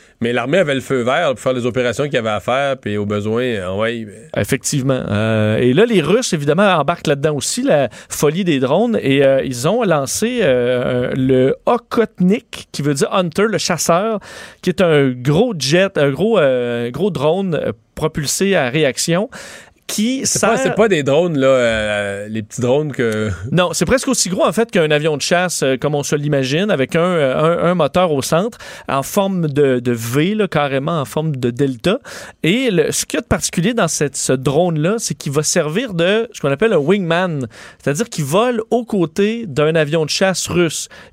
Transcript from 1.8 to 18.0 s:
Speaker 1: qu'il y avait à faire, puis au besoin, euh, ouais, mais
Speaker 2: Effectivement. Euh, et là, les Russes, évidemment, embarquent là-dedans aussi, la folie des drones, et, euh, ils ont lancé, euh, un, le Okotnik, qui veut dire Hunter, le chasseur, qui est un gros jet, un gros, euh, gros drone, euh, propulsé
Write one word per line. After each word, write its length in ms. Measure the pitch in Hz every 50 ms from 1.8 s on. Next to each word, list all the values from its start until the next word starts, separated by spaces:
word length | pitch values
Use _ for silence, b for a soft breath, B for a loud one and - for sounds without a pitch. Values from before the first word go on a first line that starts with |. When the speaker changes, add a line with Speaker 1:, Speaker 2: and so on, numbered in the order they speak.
| 123 120 110 - 147
Speaker 1:
qu'il 100 | 143 139
y 40 |
avait 120 | 123 110 110
à 100 | 104 98
faire, 380 | - 123 123 135 143 139 131
puis 180 | - - 104 104
au 100 | 104 104
besoin, 340 | 101 104 104 101 107 110 120
euh, 320 | 127 127 113 101 90 92 95
ouais, 300 | 101 110 117 120 113 110
mais 340 | 104 95 110 117 - - -
Speaker 2:
Effectivement. 600 | 101 - 147 131 - - - 139 127 139 131 127 - -
Euh, 480 | 104 104 110 110 110 110 107 107 107
et 160 | - 123 123 127
là, 140 | 165 226
les 120 | 240 226 180
Russes, 320 | 143 156 196 254 247 - 180
évidemment, 420 | 151 143 147 147 180 208 196 180
embarquent 320 | 160 143 156 175 - -
là-dedans 260 | 160 143 139 143 156 151
aussi, 280 | 135 - - - 240 254
la 260 | 277 170 147 131 107 B B B
folie 360 | B - - 160 147 156 185 208
des 160 | 175 147 131
drones, 400 | 131 123 147 190 233 240 214 -
et, 220 | - 135 135 143 139
euh, 160 | 135 135 135 -
ils 240 | 135 123 120 123
ont 140 | 165 214 254
lancé, 600 | 233 190 160 147 135 120 - - 214 233 254 240 196
euh, 640 | 143 127 123 120 123 127 123 127 135 127 123 123 131
un, 60 | 127
le 400 | 135 131 131 131 127 131 135 - - -
Okotnik, 1040 | - 240 233 - - - 240 214 - _ - 180 180 208 269 - - - - - _
qui 120 | - - 131
veut 100 | 147 143
dire 180 | 135 202 -
Hunter, 340 | 202 196 180 165 - - 202 226
le 80 | 196
chasseur, 640 | 160 - - 175 147 - - 165 175 208 226 220 - B B B B B B B B
qui 80 | - 180
est 100 | - -
un 280 | 185 165 151 147 139 131
gros 460 | 127 123 120 147 147 170 247 247 208
jet, 400 | 151 127 131 160 180 196 190 -
un 140 | 160 143 139
gros, 260 | 135 147 185 226 226
euh, 540 | 185 151 135 127 123 120 120 120 120 120 120
gros 180 | 123 139 185 208
drone, 460 | 160 143 135 156 165 196 196 185 156
euh, 160 | - - - 110 _ _ _ -
propulsé 580 | -